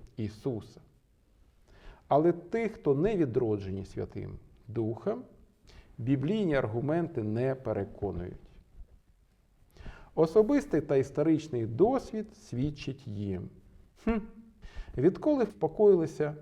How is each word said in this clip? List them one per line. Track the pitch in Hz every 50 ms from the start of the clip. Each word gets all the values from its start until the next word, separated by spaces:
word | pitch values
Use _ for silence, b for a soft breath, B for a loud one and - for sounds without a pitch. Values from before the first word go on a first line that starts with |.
| - - - -
Ісуса. | 110 101 - - - 139 120 104 - - - - - _ _ _ _ _ _ _ _ _ _ _ _ _ _ _ _ b b b b b b b b b
Але | 135 147 160 175
тих, | 170 175 - - - 226 233 208
хто | - - - 151 135
не | 139 165 220 226 175
відроджені | 156 127 110 127 123 110 107 98 98 95 95 98 95
Святим | - - 107 101 - - 101 98 95 98 95 - - - - - -
Духом, | 110 117 113 107 110 - - 196 226 247 247 - - - - _ _ _ _ b b b b b b -
біблійні | 113 123 143 135 131 156 214 220 202 165 147
аргументи | 135 - 104 107 120 127 139 156 175 170 165 - 127 107
не | 107 107 117 127 135 123
переконують. | 127 - 113 107 101 98 - - - 104 98 87 87 87 92 - - - - - - - _ _ - - - - - _ _ _ _ _ _ _ _ _ _ _ _ _ _ B B B B B B B B B
Особистий | - 160 160 - 220 214 214 285 277 - - - 151
та | 151 - 147
історичний | 135 131 139 - 147 151 160 160 143 - - - 120 113
досвід | 107 113 120 170 233 269 254 - - - 220 208 220 -
свідчить | - - - - 123 135 151 147 - - 151 131 - - 113
їм: | 104 101 104 98 92 90 - - - - - - - - - - _ _ -
«Хм, | 220 226 208 208 - - - - - - - B B B B B B B 127
відколи | 131 185 190 - - 311 302 269 226
впокоїлися | - - - - 151 156 - 208 208 190 175 160 147 - - 151 147 151 151